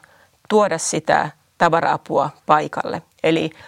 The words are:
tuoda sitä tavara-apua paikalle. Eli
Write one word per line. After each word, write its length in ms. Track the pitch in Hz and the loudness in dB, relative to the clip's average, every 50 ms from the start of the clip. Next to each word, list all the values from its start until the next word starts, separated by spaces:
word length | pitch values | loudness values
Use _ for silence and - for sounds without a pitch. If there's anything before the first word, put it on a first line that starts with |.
| - _ _ _ _ _ _ _ _ - | -8 _ _ _ _ _ _ _ _ 0
tuoda 280 | 214 214 208 190 165 160 | 2 2 2 2 0 -4
sitä 520 | - - - 151 151 - 156 151 - 151 - _ _ _ _ - | -4 -4 -4 -4 0 2 2 2 0 -2 -6 _ _ _ _ -2
tavara-apua 720 | 175 170 160 165 151 143 151 147 - - 160 147 139 147 - - _ | 0 2 2 2 2 0 -2 -4 -4 -4 -2 -2 -2 -2 -4 -6 _
paikalle. 560 | - 151 156 151 151 - - - - - 165 - _ _ _ - | 2 2 2 2 -2 -6 -8 -6 -6 -8 -10 -10 _ _ _ -2
Eli 280 | 160 160 160 165 160 - - - | 0 0 0 -2 -4 -6 -12 -20